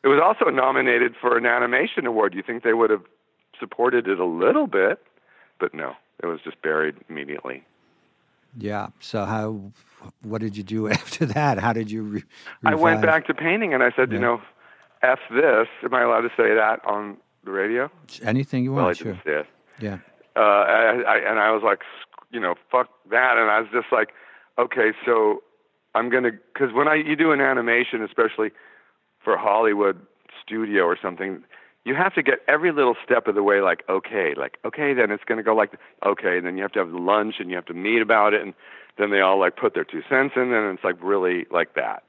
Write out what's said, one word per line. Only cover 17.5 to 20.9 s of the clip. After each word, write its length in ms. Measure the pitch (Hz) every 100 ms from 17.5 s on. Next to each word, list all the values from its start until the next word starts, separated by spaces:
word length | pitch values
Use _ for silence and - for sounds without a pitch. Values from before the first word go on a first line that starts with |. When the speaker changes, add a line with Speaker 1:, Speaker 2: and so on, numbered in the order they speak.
Speaker 1:
radio? 380 | 95 101 120 139 170 - -
Speaker 2:
Anything 420 | - 123 139 131
you 80 | 127
Speaker 1:
Well, 140 | 135 90
Speaker 2:
want, 140 | 87
Speaker 1:
I 40 |
didn't 180 | 82 90
Speaker 2:
sure. 0 |
Speaker 1:
say 160 | 80 76
it. 60 | 76 _ _ -
Speaker 2:
Yeah. 140 | 107 95 - _ _
Speaker 1:
Uh, 60 | -
I, 640 | 107 101 98 107 113